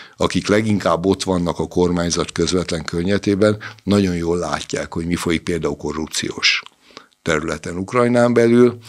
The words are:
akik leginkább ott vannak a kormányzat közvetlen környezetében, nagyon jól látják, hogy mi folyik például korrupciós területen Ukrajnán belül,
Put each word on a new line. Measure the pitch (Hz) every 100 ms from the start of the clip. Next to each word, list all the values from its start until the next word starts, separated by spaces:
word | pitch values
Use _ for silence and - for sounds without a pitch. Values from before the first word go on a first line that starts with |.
| - -
akik | 87 95 85
leginkább | 104 110 101 90 82 90
ott | 92
vannak | - 90 87 78
a | 80
kormányzat | - 87 87 85 82 80
közvetlen | - 82 90 82 82
környezetében, | 76 85 87 101 104 98 107 107 - -
nagyon | - 101 95 87
jól | 85 87
látják, | 80 71 - - 76
hogy | 90 85
mi | 87
folyik | - 80
például | - 85 76 73
korrupciós | 73 76 76 - - - - - - _ _ - _ _
területen | - 78 80 78 87 87
Ukrajnán | 95 123 120 120 120
belül, | 120 117 120 123 110